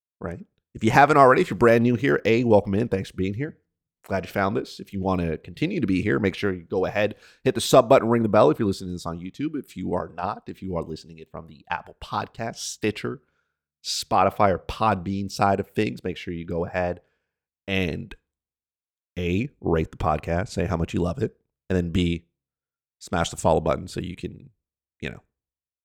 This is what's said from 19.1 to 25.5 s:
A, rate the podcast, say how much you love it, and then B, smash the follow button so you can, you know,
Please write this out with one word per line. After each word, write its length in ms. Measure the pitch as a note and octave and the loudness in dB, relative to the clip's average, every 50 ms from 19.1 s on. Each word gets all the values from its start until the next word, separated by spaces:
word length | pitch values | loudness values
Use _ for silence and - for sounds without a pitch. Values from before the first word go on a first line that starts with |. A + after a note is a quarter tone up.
| - | -8
A, 320 | F2+ F2+ F2 F2+ G2+ B2+ D3 _ - | -4 -2 -2 0 -2 -2 -4 _ -6
rate 300 | - F#2 E2 D#2+ D#2+ - | -2 0 0 0 0 -2
the 80 | - | -4
podcast, 520 | - - E2 D2+ D2+ - E2 E2+ F2 G#2 - | -4 -2 0 0 -2 -2 -2 -2 -2 -4 -4
say 180 | - F#2 F2 | -4 -4 -4
how 100 | E2+ F2 | -2 -2
much 160 | E2 E2 - - | -2 -2 -2 -2
you 80 | F2 | -2
love 160 | E2+ F2 E2+ | -2 -2 -2
it, 180 | - A2 - _ _ _ _ _ _ _ | -4 -4 -6 _ _ _ _ _ _ _
and 80 | - F#2+ | -2 -2
then 140 | F2+ F2 E2+ | -2 0 0
B, 360 | E2 F#2 F2 F2 F2 E2 - _ _ _ _ _ _ _ _ _ _ _ _ _ _ - | 0 0 0 0 -2 -4 -8 _ _ _ _ _ _ _ _ _ _ _ _ _ _ -18
smash 320 | - - - F2 - - | -10 -4 -2 -2 -2 -2
the 60 | - | -4
follow 220 | - - E2+ D#2+ E2 | -2 2 2 2 2
button 280 | D#2 D#2+ D2 E2+ F2+ | 2 0 -2 -2 -4
so 140 | F#2 - - | -10 -10 -10
you 140 | F2+ F2 E2+ | -10 -10 -10
can, 360 | - - E2+ - - - - _ _ _ _ _ _ _ _ _ - | -10 -12 -12 -12 -14 -20 -20 _ _ _ _ _ _ _ _ _ -12
you 80 | - C2+ | -12 -12
know, 140 | - - _ _ _ _ _ _ | -12 -14 _ _ _ _ _ _